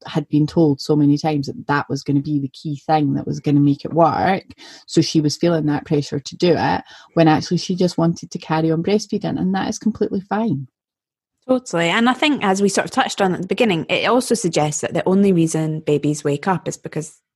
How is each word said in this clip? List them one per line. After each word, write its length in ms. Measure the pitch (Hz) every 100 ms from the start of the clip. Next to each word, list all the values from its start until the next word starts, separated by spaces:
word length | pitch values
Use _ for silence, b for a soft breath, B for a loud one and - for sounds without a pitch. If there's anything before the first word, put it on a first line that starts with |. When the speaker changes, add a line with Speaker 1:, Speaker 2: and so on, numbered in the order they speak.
| -
Speaker 1:
had 220 | 160 143
been 160 | 147
told 360 | 151 170 156 135
so 160 | - 151
many 220 | 143 147
times 280 | 160 147 139
that 220 | - -
that 200 | 143 -
was 140 | 139
gonna 200 | - 139
be 180 | 147 147
the 80 | 139
key 340 | - 160 139
thing 300 | - 156 139
that 140 | 139 131
was 100 | 147
gonna 220 | 151 143
make 240 | 143 143
it 100 | -
work. 480 | 156 160 - 92 95 - - B B B
So 120 | 165
she 180 | 151 160
was 160 | 151 -
feeling 300 | 170 160 151
that 200 | 147 -
pressure 320 | 147 143 147
to 180 | - 175
do 200 | 175 127
it 240 | 135 - B B B
when 140 | - 165
actually 300 | 156 - 175
she 180 | - 180
just 200 | 180 -
wanted 360 | 165 170 170
to 60 | 175
carry 340 | - 160 160
on 100 | 160
breastfeeding, 560 | 180 214 - 208 165 -
and 160 | 185
that 140 | 190 -
is 100 | 226
completely 420 | 214 - 208 196
fine. 460 | - 202 226 139 131 _ _ _ _ _ _ _ -
Speaker 2:
Totally. 420 | 254 254 170 170
And 220 | 214 240
I 20 |
think, 300 | 247 302 262
as 180 | 196 190
we 80 | 202
sort 180 | 196 -
of 40 |
touched 300 | - - -
on 120 | 190
at 80 | 175
the 60 | 180
beginning, 400 | 196 226 165 -
it 180 | 175 180
also 280 | 247 -
suggests 460 | 233 170 160 151 -
that 140 | -
the 140 | 170 -
only 240 | 196 202
reason 460 | 175 160 160 156 156
babies 460 | 151 147 147 147
wake 240 | 147 147 -
up 180 | 175 -
is 100 | -
because 440 | - 160 151 - _